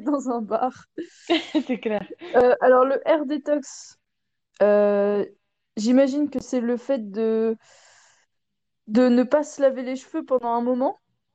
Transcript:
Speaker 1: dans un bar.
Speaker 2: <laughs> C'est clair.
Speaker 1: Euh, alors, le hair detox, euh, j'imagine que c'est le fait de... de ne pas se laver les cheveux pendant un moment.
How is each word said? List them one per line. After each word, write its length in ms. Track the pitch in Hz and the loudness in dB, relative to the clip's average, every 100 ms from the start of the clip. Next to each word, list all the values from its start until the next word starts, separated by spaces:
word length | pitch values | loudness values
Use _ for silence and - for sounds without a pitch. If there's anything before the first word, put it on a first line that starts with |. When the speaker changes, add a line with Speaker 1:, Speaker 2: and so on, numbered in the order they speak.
| 226 | -4
Speaker 1:
dans 240 | 285 247 | -4 -4
un 120 | 240 | -6
bar. 300 | 208 208 254 - _ - 339 _ - | -4 -4 -4 -6 _ -16 -16 _ -4
Speaker 2:
<laughs> 400 | 320 - 311 254 | -4 -2 -4 -2
C'est 120 | 254 | -4
clair. 280 | 226 208 196 - 349 247 | -4 -6 -6 -16 -2 2
Speaker 1:
Euh, 200 | 247 - | 4 4
alors, 240 | 262 254 262 | 4 4 4
le 160 | 277 - | 0 0
hair 200 | 311 269 | 0 0
detox, 760 | 302 - 294 269 - - _ _ _ _ _ _ - | -6 -2 -4 -4 -16 -20 _ _ _ _ _ _ 0
euh, 640 | 208 208 208 202 202 208 190 _ _ _ _ - | 2 4 4 2 0 -2 -4 _ _ _ _ -4
j'imagine 520 | 214 254 277 285 285 | 2 4 4 0 -4
que 100 | 254 | -6
c'est 180 | - 254 | -6 -4
le 160 | 233 240 | -2 -4
fait 320 | - 277 214 | -4 -6 -6
de... 440 | 196 226 220 226 220 _ _ _ _ _ _ _ _ _ _ _ _ - | -4 -2 0 -2 -4 _ _ _ _ _ _ _ _ _ _ _ _ -2
de 200 | 214 254 | 2 4
ne 160 | 240 | 4
pas 200 | 247 302 | 2 0
se 180 | 294 - | 0 -2
laver 220 | 269 240 | 0 0
les 120 | 254 262 | -6 -10
cheveux 300 | - 320 - | -10 -10 -4
pendant 240 | 254 240 | -4 -2
un 120 | 233 | -2
moment. 360 | 240 254 277 427 _ _ _ | -2 -2 -2 -6 _ _ _